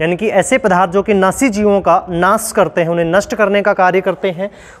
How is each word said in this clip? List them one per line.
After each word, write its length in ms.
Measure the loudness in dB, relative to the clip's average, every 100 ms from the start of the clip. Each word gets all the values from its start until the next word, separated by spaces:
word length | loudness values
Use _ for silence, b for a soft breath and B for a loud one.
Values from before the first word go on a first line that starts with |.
यानी 140 | -4 -2
कि 120 | 0
ऐसे 300 | 0 0 0
पदार्थ 340 | 2 2 0
जो 120 | 0
कि 100 | 0
नासी 360 | 2 2 0 -2
जीवों 320 | 0 0 2
का 240 | 2 0 0
नाश 440 | -2 0 0 -2 0
करते 260 | 0 0
हैं, 80 | -2
उन्हें 160 | 0 0
नष्ट 300 | 0 -2 -2
करने 260 | 0 2
का 120 | 0
कार्य 280 | 2 2 2
करते 300 | -2 -4 -4
हैं, 200 | -6 -8 B B B